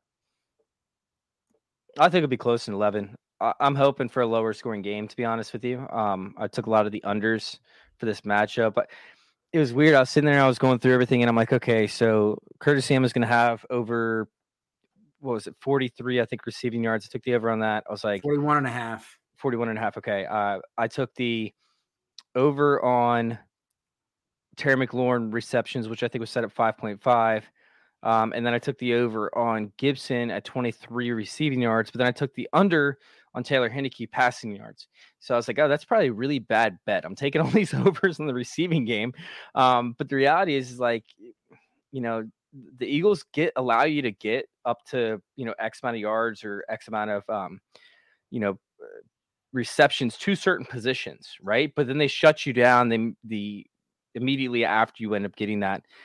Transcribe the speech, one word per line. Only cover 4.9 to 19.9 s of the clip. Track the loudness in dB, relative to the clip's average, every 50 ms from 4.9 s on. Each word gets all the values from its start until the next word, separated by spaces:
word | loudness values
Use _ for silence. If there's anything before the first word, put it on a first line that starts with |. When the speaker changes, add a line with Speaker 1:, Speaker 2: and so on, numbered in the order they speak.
| -6 -6 -8 -10
Speaker 1:
to | -8
be | -6 -4
honest | -4 -4 -4 -6 -8 -10
with | -8 -6
you. | -6 -6 -6 -8 -8
Um, | -4 -2 -2 -2 -2 -4 -6 -10 -10 -8
I | -8 -8
took | -6 -6 -2 2
a |
lot | 2 2 2
of | 2
the | -2 -6 -4
unders | -4 -4 0 0 0 0 -2 -4 -8 -14 -16 _ _ _ _ _ _ _ -8
for | -6
this | -4 -4 -4
matchup, | -2 0 2 2 2 0 0 0 0 0 0
but | 0 -2 -4 -6 -20 -20 -20 -20 _ _ _ _ _ _ _ 0
it | 0
was | 0 2
weird. | 4 4 6 8 8
I | 6
was | 6 4
sitting | 4 2 4
there | 6 6
and | 6 6
I | 6
was | 4 4
going | 4 2 4 4
through | 4 4 4
everything, | 4 4 4 4 4
and | 4 4
I'm | 4 4
like, | 2 4 2
"Okay, | 0 2 2 2 2 2 0
so | 0 0 2 4 4 4 4 2 0 -2 _ -18 -12 -4
Curtis | 0 2 2 2 2
Samuel's | 2 2 2 2 2 2
gonna | 0 0 2
have | 2 4 4 2 2 -2 -6 -6
over, | -4 -4 -2 -2 -2 -2 0 0 -2 -2 -4 -6 _ _ _ _ _ _ _ _ _ _ _ _ _ _ _ _ _ _
what | -6 -6 -6
was | -6 -6 -10
it, | -16 _
forty-three, | -2 0 0 0 0 -2 -6 -8 -6 -2 0 0
I | 0
think, | -2 -4 -10 -10
receiving | -10 -10 -6 -6 -4 -2 -2 -2
yards." | 0 -2 -2 -4
I | -8
took | -12 -8 -4
the | 0 0
over | 0 2 0
on | 0 0
that. | 0 0 -2 -2 -4 -6
I |
was | -10 -6 -4
like | -4 -4 -2 -2
Speaker 2:
Forty-one | -2 -2 0 2 2 2 2
and | 0 -2
a |
half. | -4 -6 -6 -8 -8 -10 -12 -16 -20 _ _ _ _ _
Speaker 1:
Forty-one | -4 -4 -2 -2 -2 -4
and | -4 -4
a |
half, | -4 -6